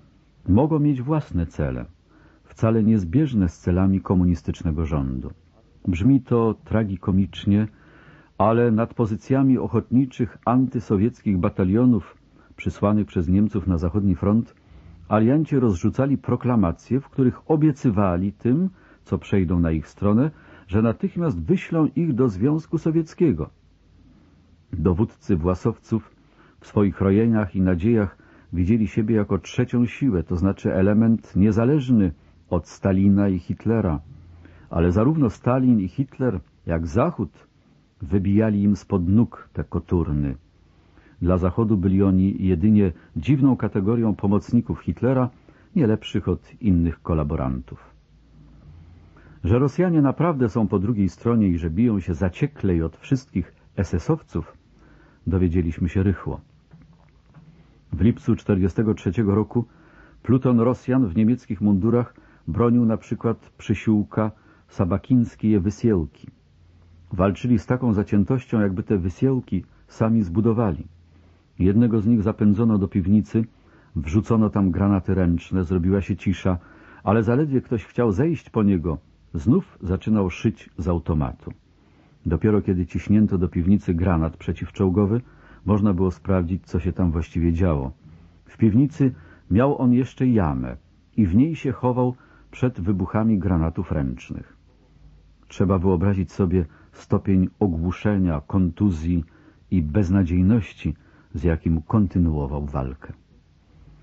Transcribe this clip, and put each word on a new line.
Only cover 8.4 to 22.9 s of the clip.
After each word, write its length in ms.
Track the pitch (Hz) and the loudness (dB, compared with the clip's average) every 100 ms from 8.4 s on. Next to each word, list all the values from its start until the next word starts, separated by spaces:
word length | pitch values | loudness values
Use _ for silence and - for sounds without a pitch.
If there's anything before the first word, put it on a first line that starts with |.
| 110 117 120 | 2 2 2
nad 240 | 110 113 | 2 -2
pozycjami 640 | - 107 104 - 131 135 120 | -2 -4 -4 -2 0 2 2
ochotniczych 800 | 104 117 - 120 131 - 117 - | 0 -4 0 0 0 -4 -6 -4
antysowieckich 920 | - 123 127 120 - 101 113 - 107 95 | -2 0 0 -4 -2 0 0 -2 -2 0
batalionów 800 | 104 - 95 107 127 110 - - _ _ - - | 0 0 0 2 2 2 -2 -16 _ _ -20 -10
przysłanych 500 | 92 - 101 107 101 | -10 -2 0 0 0
przez 220 | 98 78 | -2 0
Niemców 380 | 95 104 104 87 | 2 2 0 -2
na 120 | 85 | -2
zachodni 360 | 87 104 98 | -2 0 0
front 400 | 85 92 110 117 _ _ - - - - | 0 2 0 -2 _ _ -20 -20 -20 -2
alianci 480 | 107 110 147 151 139 | 2 2 2 0 0
rozrzucali 600 | 120 92 107 113 139 135 | 2 0 -2 0 0 -2
proklamacje, 800 | - 123 123 120 85 80 - 131 | -2 -2 0 0 0 -2 -4 -4
w 80 | - | -4
których 420 | - 127 - - | 0 0 0 -2
obiecywali 840 | 160 156 127 135 98 98 87 98 | 2 2 2 0 2 2 0 -2
tym, 380 | - 113 139 185 - - - | -2 -2 0 -2 -6 -20 -20
co 160 | - 90 | -6 -6
przejdą 420 | - 101 85 87 | 0 0 2 2
na 100 | 85 | 0
ich 180 | 80 - | -2 -6
stronę, 420 | - 101 107 156 - - - - | -4 0 2 0 -4 -18 -20 -4
że 160 | 98 | 0
natychmiast 580 | 117 - 196 180 165 87 | 0 -2 -6 -4 -4 -4
wyślą 440 | 80 185 - 165 151 - | -2 -2 -2 0 0 0
ich 180 | 170 | -2
do 140 | 117 127 | 0 0
Związku 500 | 92 127 156 - 160 | 0 -2 -2 -4 -4
Sowieckiego. 720 | 165 | -2